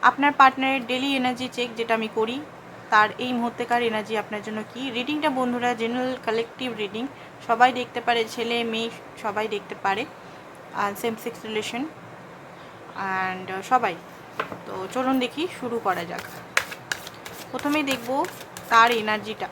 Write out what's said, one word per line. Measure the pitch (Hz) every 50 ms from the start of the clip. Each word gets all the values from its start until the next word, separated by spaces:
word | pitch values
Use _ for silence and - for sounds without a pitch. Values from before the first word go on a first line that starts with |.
আপনার | - 247 240 - 277 285
পার্টনারের | 285 - 269 262 262 269 262 262 269 269 240
ডেইলি | 226 254 254 262 277 277
এনার্জি | 269 247 254 254 233 254 247
চেক, | - 247 240 240 226
যেটা | 226 233 226 226
আমি | 226 220 220 -
করি, | 226 220 220 247 277 302 - - - - - - - - -
তার | - 214 214 214 - -
এই | 247 247 247
মুহূর্তেকার | 240 233 233 226 - 240 233 240 240 240
এনার্জি | 226 220 214 208 208 226 214
আপনার | 202 - 214 208
জন্য | 202 214 220 220 214 - -
কী। | 240 262 277
রিডিংটা | 226 233 254 262 302 302 302 311
বন্ধুরা | 262 262 254 247 240 247 240 247 247
জেনারেল | 220 226 226 240 254 254 254 262 254 -
কালেকটিভ | - 220 226 466 - - - 262 254 226 202
রিডিং, | 214 196 196 220 240 277 - - - - - - - -
সবাই | 233 226 247 254 247
দেখতে | 247 247 - - 240
পারে, | 233 - 240 233 226 220
ছেলে | - - 226 233 233 240 233
মেয়ে | 226 220 220 226 233 - - - - - -
সবাই | - 220 196 214 214 214
দেখতে | 208 202 202 - 208 - -
পারে, | 196 196 202 262 - - - - - - - - - - - - - -
আর | 202 202 202 202 -
সেম | - 233 226 220 -
সেক্স | 240 233 - -
রিলেশন | 220 214 214 214 - - 240 285 320 - - - - - - - - - - - - - - - - - - - - - - 196 190 190 190 185 185 185 185
and | 185 185 185 190 190 -
সবাই। | 262 247 233 202 170 - - - - - - - - - - - - - -
তো | - 196 190 185 196 -
চলুন | 254 262 262 269 262
দেখি, | 254 247 - 285 320 359 - -
শুরু | 254 240 233 233
করা | - 202 185 175 170
যাক। | 170 - - - - - - - - - - - - - - - - - - - - - - - - - - - -
প্রথমেই | - 254 - 285 294 302 294
দেখব | 269 269 247 226 233 262 277 339 359 - - - - - - - -
তার | 226 226 226 240
এনার্জিটা | 240 226 214 214 214 214 208 214 220 - 196 -